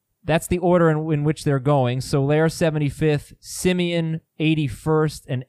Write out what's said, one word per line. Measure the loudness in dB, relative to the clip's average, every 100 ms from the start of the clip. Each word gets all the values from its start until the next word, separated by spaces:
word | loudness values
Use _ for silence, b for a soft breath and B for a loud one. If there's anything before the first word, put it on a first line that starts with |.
| _ _
That's | -2 -2 0
the | -2
order | 2 4 4
in, | 2 0
in | 0 0
which | -2
they're | -2 0
going. | 2 2 2 -2
Soler | -2 -2 2 2 2
seventy-fifth, | 2 -2 0 -4 0 0 0 -4 -18
Semien | -16 -4 -2 0 0 -2 -2 -6 -10 -4
eighty-first, | 0 0 -2 -4 -2 0 0 -4 -8
and | -8